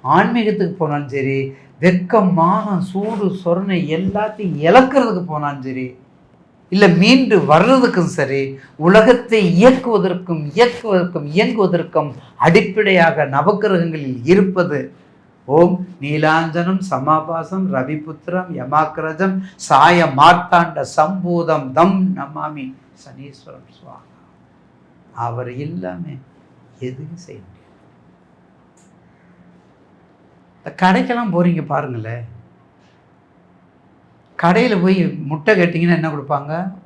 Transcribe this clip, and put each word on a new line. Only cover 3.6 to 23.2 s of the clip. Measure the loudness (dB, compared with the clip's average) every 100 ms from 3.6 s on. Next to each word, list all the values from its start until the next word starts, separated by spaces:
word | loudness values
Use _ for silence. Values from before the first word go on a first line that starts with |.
| -2 -4 -2 -4
எல்லாத்தையும் | -4 -4 -6 -6 -8 -2 4
இழக்கிறதுக்கு | 6 6 0 0 -4 -6
போனாலும் | -6 -6 -6 -10
சரி, | -8 -10 -14 _ _ _ _ _ _ _
இல்ல | 4 4 6
மீண்டு | 4 4 4 2 4
வர்றதுக்கும் | 4 6 4 2 0 -2 -2
சரி, | -2 -2 -4 -10 -20 0 6
உலகத்தை | 6 6 4 2 0 2 6
இயக்குவதற்கும், | 6 4 0 0 0 -4 -6 -6 -4
இயக்குவதற்கும், | 2 2 2 -2 0 0 -6 -4
இயங்குவதற்கும் | -2 0 0 0 0 -2 -4 -4 -10 -20 0 4
அடிப்படையாக | 4 2 -2 2 4 4 2 -2 0
நவக்கிரகங்களில் | 0 0 0 0 -2 -6 -8 -6 2
இருப்பது | 2 2 0 -2 -4 -8 -16 _ _ _ _ -4
ஓம் | -2 0 -4 -8 -12
நீலாஞ்சனம் | -6 -2 0 0 -2 -4 -4 -4 -4
சமாபாசம் | -6 -2 -2 -2 -10 -8 -6 -4
ரவிபுத்திரம் | -4 -4 -8 -10 -14 -8 -8 -8 -12
யமாக்கிரஜம் | -2 -2 -2 -6 -10 -4 -2 -2 -8 -16 2
சாய | 6 6 6 2 6
மார்த்தாண்ட | 6 6 4 2 2 -4 -4 0
சம்பூதம் | 0 -2 -2 -2 0 -2 -2 2
தம் | 2 2 -2 -2
நமாமி | -8 -10 -10 -10 -14 -16 _ _
சனீஸ்வரம் | -20 -20